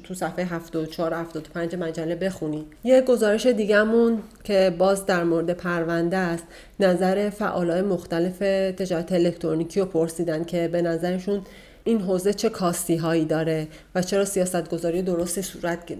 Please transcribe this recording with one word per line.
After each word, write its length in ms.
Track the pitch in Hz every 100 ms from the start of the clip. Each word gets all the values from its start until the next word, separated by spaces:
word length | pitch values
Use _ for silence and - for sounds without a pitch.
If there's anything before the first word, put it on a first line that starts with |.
تو 100 | -
صفحه 320 | 185 165 180 180
هفتاد 380 | 170 165 160
و 20 | 160
چهار 280 | - 165
و 20 | 165
هفتاد 320 | 165 156 151
و 20 |
پنج 220 | 175 170 180
مجله 400 | 165 165 160 170
بخونید. 500 | 190 185 156 156 156 -
یه 180 | 233 262
گزارش 440 | 254 240 214 220 254
دیگه‌مون 760 | 214 208 208 220 233 233 226 - -
که 320 | - 196 190 170
باز 280 | 190 196 190
در 180 | 180
مورد 300 | 170 165 165
پرونده 640 | 175 180 170 165 170 170 190
است، 260 | 175 170 - - - -
نظر 500 | 196 175 185 190 208
فعالای 520 | 202 208 - 175 170
مختلف 580 | 196 175 - 165 180 185 196 190 190 185
تجارت 340 | 185 165 170
الکترونیکی 680 | 180 175 170 165 160 165 202
رو 60 | 185
پرسیدن 580 | 160 165 165 170 156
که 240 | 165 180 165
به 140 | 175
نظرشون 600 | 170 165 175 185 190 202 190 - - -
این 180 | - 226
حوزه 320 | 185 185 196
چه 160 | 202 226
کاستی‌هایی 760 | - 180 165 - 165 160 165 156
داره 420 | 156 160 160 156 - - 185
و 60 |
چرا 240 | 180 196 196
سیاستگذاری 760 | 196 180 180 165 165 170 170
درستی 400 | 185 175 175 202
صورت 520 | 185 - 170 170 -
گ-، 40 | -